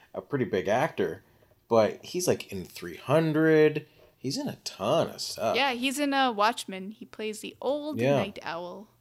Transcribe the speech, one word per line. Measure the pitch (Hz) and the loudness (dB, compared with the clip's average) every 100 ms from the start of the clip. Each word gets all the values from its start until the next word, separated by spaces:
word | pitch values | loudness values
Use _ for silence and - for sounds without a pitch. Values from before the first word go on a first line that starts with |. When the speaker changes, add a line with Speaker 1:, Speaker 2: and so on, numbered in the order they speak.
| - | -12
Speaker 1:
a | - | -12
pretty | - 139 98 | -6 -2 0
big | 98 85 | 0 2
actor, | 117 160 - 85 90 - _ _ _ _ | 2 0 0 -2 -2 -14 _ _ _ _
but | 117 104 - | 4 4 0
he's, | - 180 180 | -8 -2 0
like, | 101 - | 0 -2
in | 95 85 | -10 -10
three | - 87 78 | -12 -12 -10
hundred. | - 151 160 156 160 156 156 151 - _ - _ | 0 2 4 4 6 6 6 4 -6 _ -20 _
He's | 131 254 | -6 -4
in | 285 | -6
a | - - | -8 -12
ton | - 101 160 110 | -4 2 2 0
of | - | -4
stuff. | - - 110 233 | -10 -2 0 2
Speaker 2:
Yeah, | 277 | 0
he's | 240 262 262 | 0 -2 0
in, | 285 | 0
uh, | 269 262 | 2 0
Watchmen. | 202 214 247 - 190 190 | 2 2 0 -8 -10 -10
He | 214 - | -14 -16
plays | - 220 208 | -10 -8 -8
the | - - | -12 -6
old | 247 294 294 254 | -2 -2 -4 0
Speaker 1:
Yeah. | 254 - | 2 2
Speaker 2:
night | 202 - | 0 -6
owl. | - 170 175 190 214 _ | -10 -10 -10 -14 -18 _